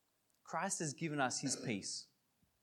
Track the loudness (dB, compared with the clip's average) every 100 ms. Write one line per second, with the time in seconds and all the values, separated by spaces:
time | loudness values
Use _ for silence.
0 | _ _ _ _ -6 -2 0 0 -2 0
1 | 0 4 2 2 0 0 0 0 -2 -6
2 | -8 _ _ _ _ _